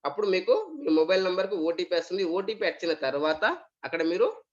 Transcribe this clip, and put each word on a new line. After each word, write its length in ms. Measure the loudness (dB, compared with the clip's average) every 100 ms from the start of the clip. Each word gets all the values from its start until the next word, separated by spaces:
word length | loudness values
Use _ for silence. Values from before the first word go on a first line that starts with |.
అప్పుడు 220 | -6 -2 0
మీకు 200 | 0 2 0 0 -6
మీ 80 | 2 4
మొబైల్ 240 | 4 4 2
నంబర్ 200 | 0 -2
కు 60 | -2 -2
ఓటీపీ 260 | -2 -2 -2
వస్తుంది. 260 | -2 -2 0 -2
ఓటీపీ 280 | -4 -2 -2
వచ్చిన 260 | -2 -4 -2 -2
తర్వాత 380 | 0 0 2 0 -2 -10 _ -6
అక్కడ 160 | -2 0
మీరు 160 | 2 0 0 _